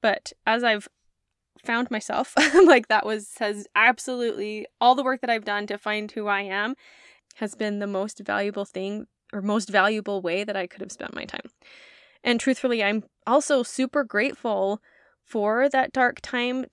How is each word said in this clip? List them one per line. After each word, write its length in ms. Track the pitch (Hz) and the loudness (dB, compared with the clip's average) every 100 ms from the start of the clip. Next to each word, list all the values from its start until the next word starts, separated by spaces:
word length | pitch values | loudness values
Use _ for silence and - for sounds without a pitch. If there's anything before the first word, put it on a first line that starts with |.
but 320 | 220 196 - - - | 0 0 -4 -6 0
as 160 | 226 | 2
I've 240 | 240 208 - _ _ _ _ _ _ _ | 2 0 -4 _ _ _ _ _ _ _
found 280 | - 233 247 | -4 -2 -2
myself, 420 | 214 - - 262 - 302 | -4 -4 -4 0 2 6
<laughs> 200 | 311 349 | 8 10
like, 220 | 254 226 | 8 6
that 180 | 214 214 | 0 0
was, 300 | 220 208 - | -6 -8 -6
has 300 | 214 208 196 - | -4 -6 -2 2
absolutely, 880 | 233 240 - 247 233 - 208 214 - - | 4 2 -4 -4 -4 -4 -6 -8 -10 2
all 160 | 240 254 | 4 4
the 80 | |
work 180 | 254 262 | 2 -2
that 80 | 247 | -2
I've 160 | 226 214 | -2 -2
done 220 | 208 208 | -4 -4
to 100 | 202 | -6
find 340 | 214 208 208 | -4 -4 -4
who 140 | 226 208 | -6 -2
I 160 | 196 | -2
am 320 | 202 196 214 269 - - - _ _ - | -2 -4 -4 -6 -14 -20 -20 _ _ -10
has 180 | 214 | -8
been 240 | - 214 202 | -6 -6 -4
the 80 | 202 | -4
most 360 | 190 208 - 202 | -4 -6 -8 -4
valuable 400 | 202 202 202 202 | -2 -2 -4 -8
thing, 400 | 185 190 208 214 _ _ | -8 -8 -8 -12 _ _
or 120 | 208 | -6
most 260 | 202 214 190 | -2 -2 0
valuable 500 | 196 196 214 208 196 | 2 2 0 -4 -4
way 220 | 180 185 | -2 -4
that 140 | 208 196 | -4 -6
I 80 | 180 | -6
could 160 | - | -10
have 100 | 196 | -14
spent 220 | - - | -12 -12
my 120 | - - | -10 -10
time. 260 | - - _ - - - - _ _ | -12 -14 _ -20 -20 -20 -20 _ _
And 160 | - 233 | -2 0
truthfully, 440 | - 254 254 233 | 0 0 0 0
I'm 200 | 202 214 - _ - | 0 -2 -6 _ 2
also 340 | 269 285 277 | 2 4 0
super 420 | 240 - 254 294 | 0 -2 -2 0
grateful 800 | 247 208 269 - 233 196 196 208 _ _ _ _ | -2 0 -2 -2 -4 -2 -2 -4 _ _ _ _
for 460 | _ 226 208 226 277 | _ -2 0 2 2
that 240 | 269 - | 2 0
dark 260 | 262 247 247 | 2 0 0
time 460 | - 247 247 254 254 | -6 -4 -2 -4 -4